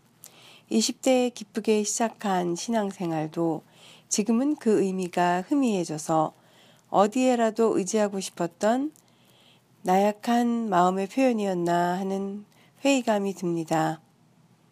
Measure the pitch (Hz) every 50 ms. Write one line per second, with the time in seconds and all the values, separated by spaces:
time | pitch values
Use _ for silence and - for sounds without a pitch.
0 | _ _ _ _ - - - - - - - - _ - 226 226 214 - 254 -
1 | - 262 254 254 247 247 - - 214 _ - 220 208 220 214 214 208 202 - -
2 | 233 220 - - - 202 190 180 180 175 170 175 - - 233 220 202 196 185 -
3 | 185 165 160 156 156 160 156 170 170 165 156 156 - _ _ - - - - -
4 | _ - - - 202 240 226 233 269 294 302 - - 233 208 - 196 190 185 190
5 | 185 175 - 180 175 175 175 180 185 - 302 285 269 240 208 185 165 - 151 156
6 | - - 165 156 156 156 - _ _ _ _ _ - _ _ _ _ - - 180
7 | 202 214 - 254 254 254 247 233 226 220 220 - 226 214 - - 196 185 - 214
8 | 208 202 202 196 185 - - - 175 170 _ - - 214 240 262 277 311 - -
9 | _ _ _ _ _ _ _ _ _ - - _ _ _ _ _ - 180 185 190
10 | 202 208 208 208 - 240 233 240 240 240 233 233 226 214 185 175 180 185 185 190
11 | 196 190 - 262 269 254 233 214 202 196 185 175 170 170 170 175 175 175 180 190
12 | 196 190 196 196 196 196 196 208 208 _ _ _ _ _ _ _ - 277 277 262
13 | 233 233 214 202 196 196 180 - 185 175 170 165 160 - 165 156 156 160 160 -
14 | _ _ _ _ _ _ _ _ _ _ _ _ _ _